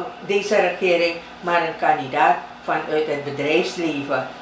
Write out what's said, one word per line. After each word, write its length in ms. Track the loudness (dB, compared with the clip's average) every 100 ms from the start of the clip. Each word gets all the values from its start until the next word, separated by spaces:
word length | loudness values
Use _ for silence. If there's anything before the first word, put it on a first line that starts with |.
| 0 -8
deze 360 | -2 0 2 2
regering, 600 | 2 2 2 4 2 -2 -10 -8
maar 220 | 0 0
een 160 | 0 0
kandidaat 580 | 2 2 0 4 4 4 -2 -10
vanuit 420 | -4 -4 0 0 0
het 180 | -2
bedrijfsleven. 1040 | -4 -4 2 2 2 -2 -2 -2 -2 -2 -4 -10